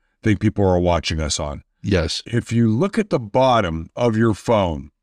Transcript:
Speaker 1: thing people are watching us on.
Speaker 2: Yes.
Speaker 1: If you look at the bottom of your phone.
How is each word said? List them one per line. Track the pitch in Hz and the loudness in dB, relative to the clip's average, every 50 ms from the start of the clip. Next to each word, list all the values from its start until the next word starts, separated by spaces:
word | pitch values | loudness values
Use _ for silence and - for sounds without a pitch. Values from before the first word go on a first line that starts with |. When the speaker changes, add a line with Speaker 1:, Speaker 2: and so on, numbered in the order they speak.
| _ _ _ _ - | _ _ _ _ 0
Speaker 1:
thing | 113 104 | 0 0
people | 92 - 104 - - 101 | 2 0 0 0 2 2
are | 92 90 90 | 2 4 4
watching | 90 90 85 82 - - 82 78 | 2 2 2 0 0 -2 -4 -4
us | 80 73 - - | -4 -4 -4 -4
on. | 80 73 71 - - _ _ _ - | -6 -6 -8 -10 -14 _ _ _ -4
Speaker 2:
Yes. | 98 101 87 82 85 - - - | 0 0 0 0 0 -4 -8 -8
Speaker 1:
If | - 117 120 117 - | -4 -4 -4 -4 -2
you | 113 117 117 110 | 0 2 2 2
look | 110 117 175 196 - - | 2 0 -2 -2 -2 -2
at | 202 - | -4 -2
the | - 147 | -2 -4
bottom | 117 104 - 127 131 131 123 113 104 85 80 82 82 - - | -4 -2 0 2 2 4 2 2 0 0 -4 -6 -8 -8 -6
of | - 123 120 110 | -2 0 0 2
your | 110 113 117 104 | 2 2 2 2
phone. | - - - 117 104 98 87 78 71 67 76 _ _ | 0 0 0 2 2 2 0 -2 -4 -8 -12 _ _